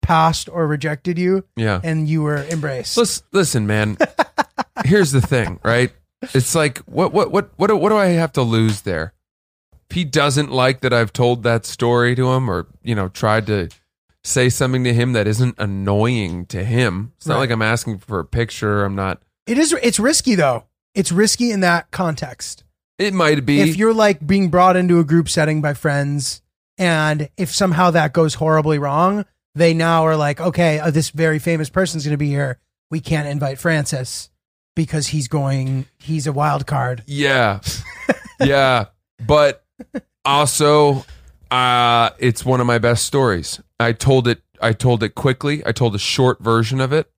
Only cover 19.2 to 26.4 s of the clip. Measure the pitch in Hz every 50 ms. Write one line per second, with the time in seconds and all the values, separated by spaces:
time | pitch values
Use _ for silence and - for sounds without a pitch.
19.2 | _ _ _ _ _ - 233 262 320 311 330 269 - 240 214 - 208 254 320 -
20.2 | - 262 226 180 156 139 123 113 - _ _ _ _ _ _ 196 185 - 170 175
21.2 | 214 214 - - 240 240 220 196 185 175 175 170 - _ - - 180 170 156 131
22.2 | - 135 117 _ - - - _ _ _ _ _ _ _ _ _ 185 208 196 190
23.2 | 170 151 151 147 131 131 143 143 147 156 160 170 214 226 226 220 220 208 196 -
24.2 | 156 147 196 196 196 175 151 180 180 185 180 180 180 180 175 170 170 143 156 170
25.2 | 165 - - - 151 151 156 156 151 151 139 - - 156 143 143 143 143 143 143
26.2 | 131 - - -